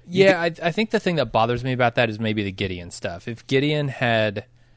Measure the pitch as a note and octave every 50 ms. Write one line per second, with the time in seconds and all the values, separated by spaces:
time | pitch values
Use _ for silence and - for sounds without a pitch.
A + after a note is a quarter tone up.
0 | - - F3 F#3 F#3+ G3 F#3 E3+ E3+ E3+ E3 - D#3+ E3+ D#3 G#3+ A3 - - G#3
1 | - F#3+ E3+ D3+ B2+ A2 - A2 A2+ A#2 A#2+ A#2+ B2 C3 B2+ B2 B2+ A#2 - B2+
2 | A#2+ A2+ G#2+ G#2+ A2+ G#2+ G#2+ G#2+ G2+ G2 F#2+ G2 G2+ F#2 F2+ F2 F2 F2+ - -
3 | - F#2+ E2+ F#2 - A#2+ A2+ - - - C3+ C3+ C#3+ D3+ D3+ D3+ D3 C3+ A#2+ -
4 | B2+ A#2+ A2+ A2 A2 G#2+ G2+ G#2 - _ _ _ _ _ _